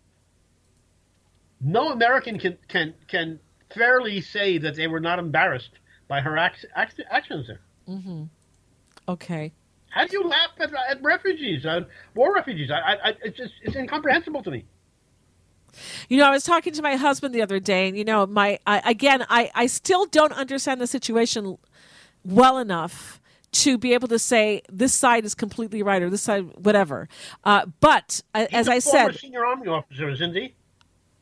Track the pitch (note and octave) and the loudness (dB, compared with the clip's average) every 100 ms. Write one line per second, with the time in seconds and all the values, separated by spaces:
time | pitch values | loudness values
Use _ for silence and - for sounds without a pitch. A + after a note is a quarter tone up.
0 | _ _ _ _ _ _ _ _ _ _ | _ _ _ _ _ _ _ _ _ _
1 | _ _ _ _ _ - C3+ G#3+ D4+ A#3+ | _ _ _ _ _ -8 -2 0 0 2
2 | A#3 C4 A#3 G3+ F#3 F3 - F3+ D#3+ D#3 | 2 2 -2 -6 -6 -6 -6 -4 -4 -8
3 | - F3+ E3 D#3 _ _ - G#3+ A#3+ B3+ | -8 -6 -6 -10 _ _ -10 0 2 2
4 | A3+ G3 - G#3 G3+ E3+ D3+ D3 D#3+ E3 | 0 -6 -6 -2 0 0 -2 -4 -4 -2
5 | E3 F3 E3+ D#3 F3+ B2+ - _ _ _ | -2 -4 -2 0 0 -2 -8 _ _ _
6 | - C#3 C#3 D#3 F3+ - - F3 A3 - | -8 -4 -2 0 -2 -2 -10 -6 -6 -8
7 | - B3 - D#3 A2+ F#2+ _ _ - F#3+ | -6 -4 -4 -10 -12 -16 _ _ -16 -14
8 | F#3 E3 D#3 _ _ _ _ _ _ _ | -12 -12 -14 _ _ _ _ _ _ _
9 | - F3+ - E3 D#3 - _ _ _ - | -10 -10 -8 -10 -10 -14 _ _ _ -4
10 | F4 G4+ F4 D4 E4 - D4+ C#4 B3+ C4+ | -2 -2 -2 -2 -2 -4 -6 -4 -6 -4
11 | C#4+ F4+ F#4+ D#4+ B3+ C#3+ D#3+ E3+ - - | 0 0 0 -4 -4 -4 -4 -4 -6 -14
12 | - G#3 D4+ G4+ C#4 F3 C#3 D3+ E3 G3+ | -6 2 2 2 -2 -6 -4 -2 -2 0
13 | G#3+ G#3+ A3 - B3 - - C4+ B3 D4+ | -2 -4 -8 -10 -14 -12 -8 -6 -4 -2
14 | D4 E4 E4 D4 G3 A#2+ - _ _ _ | 0 0 -2 -10 -8 -10 -12 _ _ _
15 | _ _ _ _ _ _ _ - - - | _ _ _ _ _ _ _ -20 -16 -14
16 | - C4 C#4 C#4 E4+ E4+ E4+ D4+ D4+ C4 | 0 6 6 4 2 2 0 -4 -2 0
17 | C#4+ C4+ C#4 A#3+ G3+ G3 F#3+ F#3 F#3+ G3 | 0 0 -2 -2 -2 -2 0 0 0 -2
18 | G#3+ A3 G3 G#3 G3+ - G3 G#3 A#3 A3+ | 0 2 2 2 0 0 0 0 0 2
19 | C#4 C4 - A#3+ A#3+ - B3 - - F4+ | 4 2 2 0 2 0 -2 0 0 2
20 | G4+ D#4 D4+ C4+ C4+ C4+ D4 B3+ B3 C4+ | 4 4 4 2 -6 -4 -4 -4 -4 -4
21 | - A3+ A#3 A#3 G3 - _ _ - - | -2 0 0 -2 -6 -10 _ _ -20 -20
22 | - _ F#3 G3 B3+ C4 A3 E3+ E3+ - | -20 _ 2 6 6 6 -2 -4 -6 -10
23 | - - _ _ _ - C#4+ B3 B3 A#3+ | -18 -20 _ _ _ 0 2 2 2 0
24 | A#3+ A3+ - A#3 G#3+ G#3 - F#3+ B3+ - | 2 -2 2 2 2 0 -6 -2 0 2
25 | C4 A#3 G#3 - G#3 - A3+ G#3+ G3+ F#3+ | 4 2 0 -6 -8 -6 -6 -4 0 2
26 | F3 G3+ - G3 F3 - G3+ G#3 E3 A#2+ | 0 -2 -2 -4 -4 -2 2 4 2 -2
27 | - - - - - G3+ F3+ - D4+ B3 | -10 -16 -20 -4 2 4 2 4 6 6
28 | - - - A3 A3+ A#3+ A#3 B3 C#4+ C#4 | 2 -10 -6 -4 0 0 2 2 4 4
29 | A3 - C#4 B3 A#3+ C4 G#3 D#3+ - C3+ | 4 0 -10 -4 -2 -2 -2 -4 -4 -8
30 | D3+ C3+ F3 F3 B3+ _ _ _ _ _ | -6 -4 -4 -4 -8 _ _ _ _ _
31 | _ _ | _ _